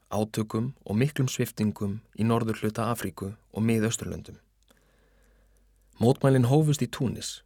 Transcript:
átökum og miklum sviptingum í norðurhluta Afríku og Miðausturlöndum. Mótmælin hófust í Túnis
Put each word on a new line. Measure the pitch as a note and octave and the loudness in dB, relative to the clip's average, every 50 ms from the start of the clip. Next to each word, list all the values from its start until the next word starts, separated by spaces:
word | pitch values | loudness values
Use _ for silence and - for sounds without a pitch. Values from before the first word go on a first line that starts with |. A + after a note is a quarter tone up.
| _ - | _ -6
átökum | G2+ G2+ G#2+ G#2+ - A2+ G#2+ A2 - A2 A#2 C3 - _ - | -4 -2 -2 -2 -2 -4 -4 -2 -2 -4 -4 -4 -6 _ -6
og | - G2+ A2 | -2 0 0
miklum | C3 D3 - - C3 B2+ | 0 0 0 0 -2 -2
sviptingum | - - B2 - - - - G#2 G2+ - G#2+ G2 G2+ G#2+ - _ - - | -2 -2 -4 -4 -4 -2 -2 -2 -2 -2 -4 -6 -6 -8 -12 _ -6 -2
í | G#2+ A#2 | 2 2
norðurhluta | A#2 A2+ A#2 A2 A2 - - A2 G#2+ - A2+ A2+ | 2 2 2 0 -2 -2 -4 -4 -2 -2 -2 -2
Afríku | A#2+ - - G2 - - F#2+ G2 G#2+ - _ _ | -2 -4 -4 -6 -6 -8 -10 -10 -10 -12 _ _
og | - G2+ A2 | -4 -2 0
Miðausturlöndum. | A#2 A2+ A2+ G#2+ G#2+ - - - F2+ E2+ D#2+ - - - - _ _ _ _ _ _ _ _ _ _ _ _ _ _ _ _ _ _ _ _ _ _ _ _ _ _ _ _ _ _ _ - | 2 2 2 2 0 -2 -4 -6 -8 -8 -8 -10 -14 -18 -20 _ _ _ _ _ _ _ _ _ _ _ _ _ _ _ _ _ _ _ _ _ _ _ _ _ _ _ _ _ _ _ 2
Mótmælin | G#2+ A#2+ C#3 - - C3+ C3+ C3 B2 A#2+ | 4 4 4 4 4 4 6 6 6 6
hófust | C#3 D#3 D#3+ D3+ C#3+ - B2 | 6 4 4 4 2 0 -2
í | A#2+ | -4
Túnis | - - C3+ A2+ - G#2 - - - - - | -2 -2 -2 -2 -2 -4 -8 -10 -12 -14 -18